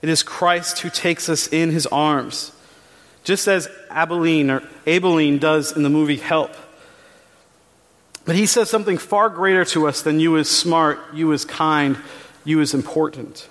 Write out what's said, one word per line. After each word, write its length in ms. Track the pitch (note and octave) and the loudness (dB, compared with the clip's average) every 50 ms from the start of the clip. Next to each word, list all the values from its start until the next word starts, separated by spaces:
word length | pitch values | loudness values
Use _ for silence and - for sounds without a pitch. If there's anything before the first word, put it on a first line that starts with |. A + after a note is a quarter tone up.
it 60 | - D#3 | 0 0
is 160 | D#3+ D#3 - | 0 0 -2
Christ 560 | - - - F#3 F3 F3 F3 E3+ - - - | -4 -4 0 2 2 2 2 -2 -6 -8 -6
who 100 | - F3 | -8 -8
takes 380 | - - - F3+ E3 - - - | -8 -2 -2 -2 -2 -2 -2 -4
us 200 | E3 D3 - - | -2 -2 -2 -2
in 240 | - D#3+ E3 E3 | 0 0 0 2
his 160 | D#3 E3 D3+ - | 0 0 -2 -2
arms, 640 | - C#3 D3+ D3+ D3+ C#3 A#2+ - - - - - - - - - - - - - - - - - - _ _ | 0 0 2 2 2 0 -2 -6 -10 -10 -12 -12 -16 -20 -20 -20 -20 -20 -20 -20 -20 -20 -20 -20 -20 _ _
just 220 | - F#3 G3 - G#3 | -4 -2 0 2 2
as 200 | G3 F#3 D#3 - - - - - | 0 0 0 -4 -14 -20 -20 -8
Abilene, 640 | - D#3 E3 E3 E3+ F3 E3 E3 D#3+ D#3 C#3+ C3+ | -2 -2 -2 0 0 0 2 2 4 4 2 2
or 120 | C3+ C3+ - - - - - | 0 -2 -4 -8 -20 -8 -2
Abilene 540 | D#3 E3 F3+ F3+ F#3 E3+ D#3+ D#3 D3 C#3+ C#3+ | 0 2 2 4 4 2 4 4 2 2 2
does 360 | C#3 D#3 D#3 D#3 C#3+ D3 - | 2 2 2 2 0 -2 -2
in 80 | D#3+ D3 | 0 0
the 60 | C#3+ | 2
movie 260 | D3 D3+ D#3 D3 D3 | 2 2 2 0 0
Help. 400 | C3 - - E3 D#3+ C#3 - - - - - - - - - - - - - - - _ _ _ _ _ _ _ _ _ _ _ _ _ _ _ _ _ _ _ - _ | -4 -2 -2 -2 -2 -2 -4 -8 -18 -20 -20 -20 -20 -20 -20 -20 -20 -20 -20 -20 -20 _ _ _ _ _ _ _ _ _ _ _ _ _ _ _ _ _ _ _ -14 _
But 120 | - E3 | -2 0
he 100 | F#3 G#3+ | 2 2
says 240 | G3 - A#3+ A3 - | 2 2 2 2 2
something 280 | - A3 G#3 G#3 F#3 E3 | 0 -2 0 0 -2 -4
far 300 | - - - G3+ G#3+ A3+ | -2 -2 0 2 2 2
greater 360 | F#3 E3 F#3+ F#3+ F#3+ F#3 F3+ | 0 0 0 2 4 4 2
to 220 | F3 - E3+ D3+ D3+ | 2 2 2 2 2
us 140 | C#3+ - - | 0 -2 -2
than 180 | D#3 D3+ D#3 | 0 0 2
"you 160 | D#3+ E3 D#3+ D#3 | 2 4 4 2
is 120 | D3 - | 2 2
smart, 500 | - - - F3 E3 E3 D#3+ D3+ D3 - - - D3 | 0 0 0 2 2 2 2 2 0 -2 -8 -14 -6
you 200 | D3+ E3 D#3+ D3+ | -2 0 0 0
is 100 | C#3 - | 0 -2
kind, 540 | - - - D#3+ D#3 D#3 D3+ D3 C#3 C3+ - - - - - - - - - - | -6 -4 -2 0 2 2 2 2 0 0 -2 -6 -16 -18 -20 -20 -20 -20 -16 -4
you 160 | D3 D#3 D#3 | -2 0 0
is 120 | D3+ C#3+ - | 2 0 0
important." 760 | C#3 A#2+ - - D#3 D#3 D3+ - C3+ A2+ G2 - - - - | -4 -4 -2 -2 -2 -2 -2 -4 -10 -16 -16 -16 -20 -20 -20